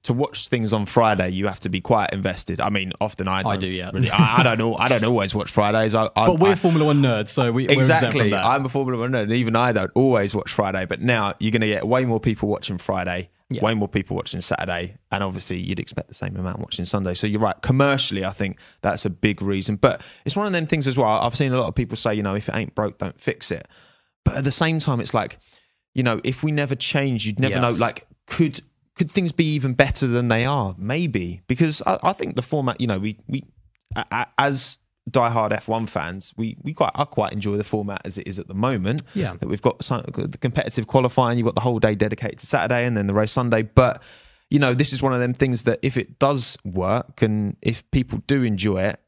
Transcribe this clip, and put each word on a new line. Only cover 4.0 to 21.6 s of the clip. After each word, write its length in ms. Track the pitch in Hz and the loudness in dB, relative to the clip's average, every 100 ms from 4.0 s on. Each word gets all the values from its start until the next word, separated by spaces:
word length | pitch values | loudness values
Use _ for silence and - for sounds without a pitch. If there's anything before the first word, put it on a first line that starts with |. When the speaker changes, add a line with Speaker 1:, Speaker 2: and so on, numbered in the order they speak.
| - | 0
Speaker 1:
I, 280 | 104 110 120 | 4 4 6
I 20 | |
don't 160 | 127 113 | 4 4
know. 160 | 113 113 | 0 0
I 120 | 123 | 2
don't 160 | 120 | 2
always 300 | 107 120 98 | 2 2 0
watch 160 | 104 - | -2 0
Fridays. 440 | - 104 110 110 | 2 4 2 2
I, 120 | 110 110 - | 2 2 4
I, 100 | 113 | 4
Speaker 2:
But 140 | 165 | 6
we're 120 | 190 | 4
Speaker 1:
I 20 | 190 | 4
Speaker 2:
Formula 280 | 180 165 151 | 4 4 4
One 160 | 147 | 6
nerds, 260 | 135 110 107 | 4 2 0
so 240 | - 123 | 0 2
we, 140 | 117 127 | 2 4
we're 60 | |
exempt 300 | 143 131 160 | 4 6 4
Speaker 1:
Exactly. 160 | 127 131 | 4 2
Speaker 2:
from 100 | 107 | 2
that. 140 | 98 | 2
Speaker 1:
I'm 200 | 107 139 | 2 2
a 40 | 135 | 0
Formula 280 | 139 127 123 | -2 -2 -2
One 120 | 120 | 0
nerd, 120 | 127 | 0
and 80 | 104 | 0
even 220 | 120 117 113 | 0 2 2
I 160 | 123 | 2
don't 180 | 107 92 | 2 0
always 400 | - 131 117 101 | 2 4 4 2
watch 160 | 101 - | -2 -4
Friday. 340 | - 101 95 92 | -2 -2 -2 -4
But 140 | - | -2
now 320 | 120 117 101 - | 0 2 0 -2
you're 120 | 110 | 0
gonna 140 | 113 107 | 2 2
get 200 | 101 107 | 0 0
way 180 | 127 127 | 0 2
more 140 | 113 | 0
people 280 | 117 107 104 | 0 -2 -2
watching 300 | 101 - 92 | -2 -4 -8
Friday, 520 | - 95 90 90 90 _ _ | -4 -4 -4 -6 -8 _ _
Speaker 2:
Yeah. 120 | 117 | -2
Speaker 1:
way 80 | 107 | 0
more 140 | 110 101 | 0 0
people 260 | 104 95 92 | -2 -4 -6
watching 240 | - 87 | -6 -8
Saturday, 540 | - - 87 87 90 101 _ | -4 -4 -4 -6 -8 -12 _
and 120 | 101 | -4
obviously 340 | 98 95 - 90 | -4 -6 -6 -6
you'd 220 | 90 92 | -4 -6
expect 280 | - - - | -6 -10 -12
the 60 | |
same 220 | - 95 92 | -10 -8 -6
amount 220 | 92 90 | -6 -8
watching 240 | - - 87 | -8 -8 -4
Sunday. 280 | 104 92 | -2 -2
So 120 | 90 107 | -4 -2
you're 140 | 104 | 0
right. 200 | 107 - | 0 -2
Commercially, 640 | - 131 139 135 - 98 95 | 0 2 4 2 -2 -4 -6
I 40 | |
think 260 | 101 98 90 - _ | -4 -6 -6 -18 _
that's 220 | 101 85 101 | -4 -2 -4
a 40 | |
big 300 | 85 107 98 | 0 -2 0
reason. 340 | 98 98 95 104 | -2 -2 -4 2
But 260 | 131 - - - - | 2 2 -10 -10 -6
it's 100 | 202 | -4
one 100 | 208 | -2
of 60 | |
them 140 | 175 156 | -2 -2
things 200 | 160 135 | 0 0
as 100 | 127 | 2
well. 80 | 110 | 2
I've 280 | 107 120 - | 2 0 0
seen 160 | 139 | 0
a 60 | |
lot 100 | 127 | 0